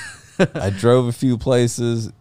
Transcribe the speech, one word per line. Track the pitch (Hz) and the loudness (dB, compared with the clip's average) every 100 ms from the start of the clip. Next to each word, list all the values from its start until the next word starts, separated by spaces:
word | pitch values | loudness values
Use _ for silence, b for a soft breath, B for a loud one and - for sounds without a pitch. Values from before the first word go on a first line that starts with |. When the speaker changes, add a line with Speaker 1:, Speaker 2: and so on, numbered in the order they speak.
| - | -12
Speaker 1:
<laughs> | - - - - | -18 -8 -2 0
Speaker 2:
I | - 98 | 0 -4
drove | 98 113 127 120 | 0 4 4 2
a | |
few | 120 135 117 | 0 -2 0
places. | 131 123 120 - 120 117 113 - | 0 2 0 -2 -4 -4 -6 -12